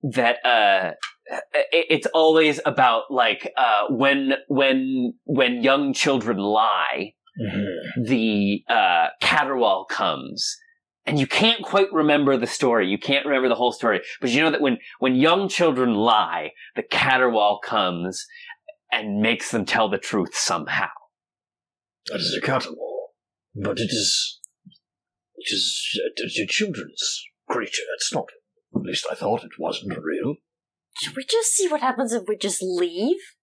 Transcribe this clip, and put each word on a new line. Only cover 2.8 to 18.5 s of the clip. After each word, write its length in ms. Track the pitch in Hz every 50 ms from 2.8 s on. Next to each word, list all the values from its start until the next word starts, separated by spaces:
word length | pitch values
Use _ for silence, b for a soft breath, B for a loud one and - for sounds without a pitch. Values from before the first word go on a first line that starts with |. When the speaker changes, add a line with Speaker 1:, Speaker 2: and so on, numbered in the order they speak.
| 135 123 117 113 110 -
Speaker 1:
like, 400 | 143 127 120 113 104 - - - -
uh, 280 | - 131 117 110 104 104 107
when, 460 | 135 113 135 139 139 139 139 135 135 135 - _
when, 680 | 143 131 139 135 131 131 131 131 131 131 123 120 - _ _
when 380 | - 147 127 131 123 123 123 117
young 300 | 135 135 139 147 139 127
children 440 | - - 151 139 131 104 113 117 95
lie, 760 | 98 101 104 107 110 113 104 92 80 65 64 67 90 104 _ _ _ _ _ -
Speaker 2:
Mm-hmm. 640 | 120 101 90 95 101 101 92 82 - - - - 120
Speaker 1:
the, 580 | 110 131 120 113 113 107 104 101 98 101 98 _ _
uh, 400 | 120 117 104 90 87 85 80 - - _
caterwaul 680 | - - - 151 147 135 139 127 120 107 98 95 95 -
comes. 680 | - - 107 92 80 69 65 - - - - - - - b b b b b _ _ _ _
And 140 | - 151 147
you 80 | 135
can't 380 | 131 - - 208 220 233 220 202
quite 280 | - - 196 196 196 -
remember 440 | 165 151 151 147 147 147 135 139
the 100 | 127 113
story. 420 | 120 - - - 131 117 113 101 92
You 80 | 98
can't 300 | 104 - - 139 139 139
remember 220 | 143 143 135 127 127
the 80 | 120
whole 160 | 113 123 123 120
story. 300 | - - 117 104 90 B B B B
But 100 | - 131
you 100 | 120 135
know 120 | 156 160 147
that 80 | 156
when, 180 | 151 139 123 117 B B B B
when 160 | - 131 127
young 320 | 127 139 156 170 190 196 190
children 460 | - - 175 165 139 127 127 120 113
lie, 580 | 101 107 117 113 107 98 80 82 87 78 78 - B B B B
the 80 | - 110
caterwaul 760 | _ - - - 135 131 127 127 127 117 110 104 104 104 -
comes 640 | - - 110 110 101 92 87 85 87 92 95 - - B B B B B